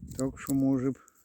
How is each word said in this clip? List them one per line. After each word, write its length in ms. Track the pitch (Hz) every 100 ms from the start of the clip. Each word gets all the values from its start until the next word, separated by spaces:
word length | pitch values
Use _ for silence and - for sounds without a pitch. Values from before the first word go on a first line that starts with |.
| - -
Так 220 | 135 -
що, 140 | -
може 360 | 135 135 135 131
б, 80 | 123 - _